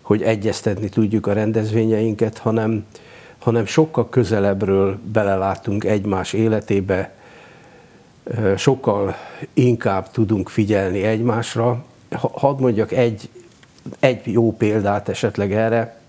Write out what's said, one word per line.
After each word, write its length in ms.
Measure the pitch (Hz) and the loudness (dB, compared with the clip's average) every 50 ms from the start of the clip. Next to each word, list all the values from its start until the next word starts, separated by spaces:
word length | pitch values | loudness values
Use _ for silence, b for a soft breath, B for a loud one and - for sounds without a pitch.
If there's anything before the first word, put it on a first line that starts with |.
hogy 200 | _ - 104 110 | _ 2 0 2
egyeztetni 680 | - 104 113 104 98 110 - - - 110 101 87 101 90 | 2 0 0 0 -2 -4 -4 -2 -4 -4 -4 -2 -6 -2
tudjuk 380 | - 117 110 101 107 107 - | 0 0 0 2 0 0 0
a 60 | 101 98 | 0 0
rendezvényeinket, 1040 | 107 107 107 110 113 107 107 110 113 110 110 110 107 110 113 104 104 117 110 110 | 0 0 0 0 0 -2 0 0 0 2 2 2 0 0 -2 0 0 -2 -2 -2
hanem, 480 | - - 117 110 113 110 110 113 104 104 - B B B B B B B B B | -4 -2 0 0 0 0 0 -2 -4 -6 -10 B B B B B B B B B
hanem 280 | B - 120 113 117 104 | B -2 0 0 0 -2
sokkal 440 | - - - 160 156 - 127 113 - | 2 2 2 2 2 0 -2 -2 2
közelebbről 920 | - 131 113 87 113 101 98 101 98 98 107 95 98 98 98 98 98 104 - 98 | 2 0 2 2 2 2 2 2 2 0 0 2 4 4 2 2 0 -4 -8 -2
belelátunk 720 | 107 110 104 98 98 95 95 98 92 - - - 98 104 - | 0 0 2 2 0 0 0 -2 -2 -4 -6 -4 -4 -2 0
egymás 500 | 95 107 101 95 104 98 92 87 - - | 0 0 0 0 -2 -2 -2 -4 -4 0
életébe, 800 | 104 110 113 110 104 101 - 104 98 95 95 92 92 95 - B B B B B B B B B B B B B B B B B B B B B - _ | 0 2 2 2 0 0 0 -2 0 0 0 -2 -2 -2 -6 B B B B B B B B B B B B B B B B B B B B B -20 _
ö, 300 | - - 107 110 98 98 | -8 -6 0 0 0 0
sokkal 580 | 95 - 143 131 - - 113 101 101 101 95 90 B B B B B B - _ | 2 2 2 2 2 0 0 0 0 -2 -4 -4 B B B B B B -2 _
inkább 580 | - 127 123 117 113 - 113 98 95 95 - | 4 4 4 2 2 0 -2 -2 -2 -4 -4
tudunk 380 | - - 110 98 110 98 92 - | -2 -2 0 0 0 -2 -2 -2
figyelni 540 | - - 107 101 107 98 98 92 92 101 95 | -2 -2 0 2 2 2 2 0 0 0 0
egymásra. 800 | 107 110 110 117 120 113 117 113 - - 123 117 123 123 120 - - - - - - | 0 0 0 0 0 0 0 -4 -4 -4 -2 0 0 0 -2 -8 -14 -20 -20 -14 -12
Ha-, 200 | - - - - - | -6 -4 -4 -6 -4
hadd 260 | - - 139 143 135 | 0 0 0 0 2
mondjak 320 | 131 123 107 104 107 110 | 0 2 2 0 -2 0
egy, 380 | - 131 120 117 110 101 - - _ - - - - _ - _ _ - _ - - - | 0 0 0 0 0 -6 -12 -18 _ -20 -20 -20 -20 _ -20 _ _ -18 _ -18 -4 0
egy 220 | - 135 123 104 - | 0 0 0 0 -4
jó 320 | 120 98 113 113 113 110 | 0 2 2 2 2 2
példát 540 | - 117 104 104 110 101 101 101 104 - - | 2 0 2 2 2 0 0 0 0 -2 -4
esetleg 440 | 95 - - 107 - - 101 98 101 | -4 -2 -2 -2 0 0 -2 0 0
erre 460 | 107 113 113 113 117 110 113 - - - | 0 2 2 2 0 -2 -4 -10 -20 -20